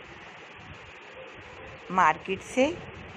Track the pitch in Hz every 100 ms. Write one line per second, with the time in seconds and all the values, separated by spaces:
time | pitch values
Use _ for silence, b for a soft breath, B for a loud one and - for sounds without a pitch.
0 | - - - - - - - - - -
1 | - - - - - - - - - 185
2 | 160 160 - 190 - - 285 349 - -
3 | -